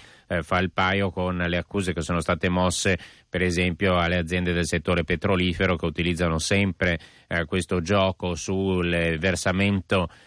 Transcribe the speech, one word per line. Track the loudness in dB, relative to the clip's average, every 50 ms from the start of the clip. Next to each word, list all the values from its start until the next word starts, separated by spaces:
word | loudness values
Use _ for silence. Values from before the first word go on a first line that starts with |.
| -8 -20 -20 -16 _ -4
eh, | -4 -4
fa | -2 0 0 0
il | 0 0
paio | 0 0 0 2 2 2 0 -2
con | -2 -2 -4 -2 -2
le | -2 -2 -2 -2 -2
accuse | -4 -4 -4 -4 -2 -2
che | -2 -4
sono | -2 -2 -2 -2
state | 0 -2 -2 0 0 0
mosse, | 2 2 2 2 0 0 0 0 0 -2 -4 -10 -20 -20 _ _
per | -4 -2
esempio, | 0 0 0 0 0 0 0 0 0 2 2 2
alle | 2 2 0
aziende | 0 -2 -2 -2 -2 0 0 0
del | 0 0
settore | 0 -2 -2 -2 0 0 0 0
petrolifero | 0 -2 -2 0 0 0 2 2 0 0 0 0 0 0
che | 0 -2
utilizzano | -4 -2 -2 -2 -2 0 0 0 0 0 0
sempre, | 0 0 2 2 2 0 0 -2 -2 -2 -2 -2 -6 -12 -20 -20 -10 -6
eh, | -4 -4 -2
questo | -2 -2 -2 -2 0 -2 -2
gioco | 0 2 2 2 2 2 0 -2 -4 -4 -4
sul | -4 -4 -2 -2 0 0 2 2 2 2 2 0 0 0 0 0 0
versamento, | 0 0 0 0 0 0 0 2 2 2 2 0 0 0 0 0 0 -2 -6 -12 -20